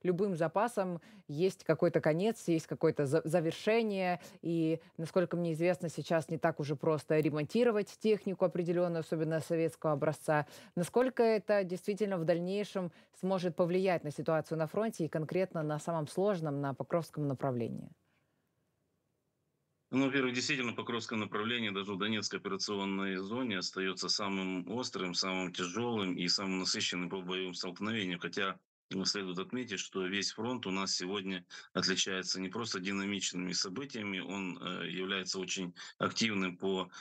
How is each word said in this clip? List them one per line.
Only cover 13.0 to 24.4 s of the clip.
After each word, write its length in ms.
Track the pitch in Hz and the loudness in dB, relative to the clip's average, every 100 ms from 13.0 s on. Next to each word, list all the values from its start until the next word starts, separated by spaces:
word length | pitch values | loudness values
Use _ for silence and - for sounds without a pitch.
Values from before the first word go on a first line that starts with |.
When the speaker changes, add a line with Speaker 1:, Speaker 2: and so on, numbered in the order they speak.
| - - | -20 -4
Speaker 1:
сможет 340 | 190 190 175 | 0 0 0
повлиять 480 | 160 170 180 190 165 | 2 2 4 2 2
на 80 | 147 | -2
ситуацию 460 | 143 147 160 - 160 | -4 0 2 2 -2
на 100 | 156 | 0
фронте 380 | 202 220 - | 0 0 0
и 40 | 156 | -2
конкретно 540 | 160 156 175 185 170 | 0 0 0 0 0
на 160 | 151 151 | -2 -2
самом 300 | - 165 147 | -2 -2 -2
сложном, 520 | - 202 185 156 143 | 0 2 2 0 -2
на 120 | 139 | -2
Покровском 540 | 131 - 175 151 - 143 | -4 -2 -2 -2 -4 -2
направлении? 640 | 127 139 123 113 64 - - _ _ _ _ _ _ _ _ _ _ _ _ _ _ _ _ _ _ - | 0 0 0 -2 -6 -10 -16 _ _ _ _ _ _ _ _ _ _ _ _ _ _ _ _ _ _ -4
Speaker 2:
Ну, 140 | 127 135 | 2 2
во-первых, 280 | 135 127 | 2 2
действительно, 380 | 123 120 139 120 | 0 0 0 -2
Покровское 460 | 117 110 117 - 110 | -4 -4 -4 -2 -2
направление 520 | 101 107 113 120 110 | -2 -2 -2 0 -2
даже 220 | 98 98 | -2 -4
в 60 | 95 | -2
Донецкой 420 | 104 107 95 92 | 0 0 -2 -4
операционной 760 | 98 98 - 101 98 98 98 92 | -4 -4 -2 -2 -2 0 -2 -2
зоне 420 | 95 120 127 92 | -4 -4 -2 -2
остаётся 500 | 90 95 95 92 90 | -4 -2 -2 -2 -2
самым 600 | - 101 98 | 0 0 -2